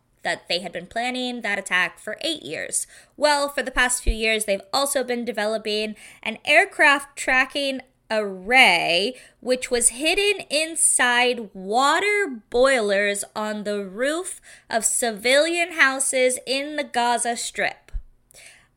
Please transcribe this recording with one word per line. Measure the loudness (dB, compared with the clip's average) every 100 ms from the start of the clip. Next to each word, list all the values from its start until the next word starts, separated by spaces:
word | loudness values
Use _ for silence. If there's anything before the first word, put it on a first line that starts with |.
| _ _
that | -6 -6 -4
they | -4
had | -4
been | -10 -8
planning | -6 -4 -4 -6 -6
that | -4 -6
attack | -2 0 0 -4
for | -12 -6
eight | -6 -6
years. | -8 -10 -4 -6 -6 -14 -20 -2
Well, | 2 2 0
for | -4
the | -4
past | 0 0 0
few | -2
years, | 0 0 0
they've | 0 -4 -2
also | -2 0 -2
been | -2 -4
developing | -4 -4 -2 -2 -4 -4 -4 -8 -18 -12
an | -10 -8
aircraft | 4 4 4 4 4 4 -2 -8
tracking | 0 0 0 -2 -4 -4 -10 _ -4
array, | -2 -2 -6 2 6 8 6 2 0 0 -6 -18 _
which | -2 -2 0
was | 0 0
hidden | 0 0 2 0 -2 -2
inside | -2 -2 0 0 2 2 2 2 0 -8
water | -12 -2 2 4 2 2 0 -2 -6 _
boilers | 2 4 4 2 0 0 -2 -6
on | -6 -6 -6
the | -6 -6 -6
roof | -4 -2 -2 -6 -12 -18 -20 -4
of | -2
civilian | 0 0 -2 -2 2 4 4 0 -2
houses | 2 2 2 -2 2 2 0 -4
in | -4 -4 -6
the |
Gaza | -4 -2 0 0 -2 -4
Strip. | -6 -4 -4 -4 -10 -10 -10 _ _ -20 -20 -20 _